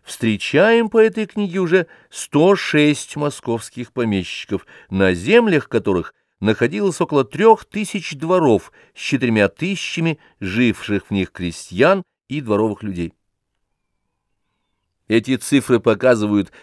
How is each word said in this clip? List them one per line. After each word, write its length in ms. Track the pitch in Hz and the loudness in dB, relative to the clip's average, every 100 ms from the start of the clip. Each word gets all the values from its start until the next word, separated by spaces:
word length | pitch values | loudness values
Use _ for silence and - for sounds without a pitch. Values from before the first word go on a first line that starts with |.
встречаем 840 | - - 113 104 - 143 214 233 220 | -18 -4 -2 -2 0 2 4 4 2
по 160 | 226 | 2
этой 220 | 220 220 208 | 2 0 -6
книге 340 | 214 202 190 | -4 -4 -2
уже 280 | 175 185 165 _ _ | 2 0 0 _ _
сто 460 | - - 147 180 196 | -16 -2 2 4 2
шесть 600 | - 151 147 143 - 151 | 2 2 2 2 -6 -8
московских 760 | 147 - 120 117 - 123 120 | -8 -6 -6 -6 -8 -14 -10
помещиков, 720 | 127 113 98 85 - - 98 - - - | -4 -2 -2 -4 -10 -8 -8 -8 -20 -6
на 240 | 95 95 | 2 2
землях 540 | 87 113 233 220 156 - | 2 2 2 4 0 0
которых 460 | 151 104 90 - _ _ - | -2 0 -2 -4 _ _ -4
находилось 600 | 104 107 120 202 196 - | -2 0 -2 -2 -2 -2
около 240 | 175 147 120 | -2 -2 -2
трех 400 | 147 220 220 - | 2 4 2 0
тысяч 500 | 208 208 196 - 139 | -10 -8 -8 -10 -8
дворов 560 | 160 180 147 101 - _ _ - | -2 2 2 2 -2 _ _ -14
с 40 | |
четырьмя 480 | - 131 127 110 101 | -6 -2 0 2 2
тысячами 680 | - 185 185 - - 165 147 _ - | 0 -6 -6 -8 -4 -4 -4 _ -12
живших 680 | 95 110 120 - - 101 - | -6 0 0 0 -4 -6 -2
в 40 | |
них 220 | 101 92 | -4 -4
крестьян 680 | - 87 - - 87 151 196 - _ - | -6 -8 -8 -6 0 2 2 -4 _ -10
и 100 | 143 | -8
дворовых 420 | 120 104 110 101 | -2 0 0 -4
людей. 320 | 104 87 85 _ _ _ _ _ _ _ _ _ _ _ _ _ _ _ _ _ _ _ - | -8 -8 -8 _ _ _ _ _ _ _ _ _ _ _ _ _ _ _ _ _ _ _ -2
Эти 260 | 113 127 131 | -2 0 -4
цифры 460 | - 139 - 117 | 0 0 2 2
показывают, 720 | 120 104 127 117 104 104 92 _ | 2 2 2 2 2 0 -2 _